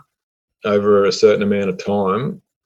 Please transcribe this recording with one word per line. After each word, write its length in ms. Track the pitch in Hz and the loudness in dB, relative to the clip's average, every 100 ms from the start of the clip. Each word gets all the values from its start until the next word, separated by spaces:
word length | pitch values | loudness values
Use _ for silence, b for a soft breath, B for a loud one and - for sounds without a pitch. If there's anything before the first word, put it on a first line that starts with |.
| _ _ _ _ _ _ | _ _ _ _ _ _
over 420 | 104 104 104 101 98 | -2 -2 2 2 2
a 60 | |
certain 320 | 90 107 101 | 2 2 4
amount 260 | 101 101 98 | 0 -2 -4
of 80 | 92 | -6
time, 580 | 104 101 98 101 135 - _ _ | -4 -2 -2 -2 -4 -10 _ _